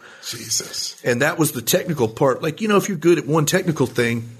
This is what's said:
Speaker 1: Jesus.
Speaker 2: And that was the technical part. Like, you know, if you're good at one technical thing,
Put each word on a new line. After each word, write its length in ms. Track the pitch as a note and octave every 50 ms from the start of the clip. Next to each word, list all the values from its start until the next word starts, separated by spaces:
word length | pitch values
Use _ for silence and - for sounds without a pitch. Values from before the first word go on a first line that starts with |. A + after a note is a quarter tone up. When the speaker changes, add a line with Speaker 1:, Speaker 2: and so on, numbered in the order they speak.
| - - - - - -
Speaker 1:
Jesus. 680 | - - A2+ A2+ - - - - - - - - - - -
Speaker 2:
And 180 | C3 A#2+ A#2+
that 160 | C#3 D#3 F3 E3
was 140 | D#3 -
the 100 | - B2+
technical 460 | A2+ - - F#3 - - E3 C#3+ A#2+ G#2+
part. 340 | - - D3 C3+ B2 -
Like, 200 | F3 D#3+ - -
you 60 | A3 G#3+
know, 100 | G#3 G3
if 100 | G3 -
you're 100 | G3 D3+
good 220 | D3+ E3+ F3 D#3
at 80 | - C#3+
one 180 | D3+ E3 D3
technical 400 | D3 - F#3 G3 - D3+ - C3+
thing, 440 | A2+ - - A#2+ A#2 A#2 A#2 A#2 A#2 -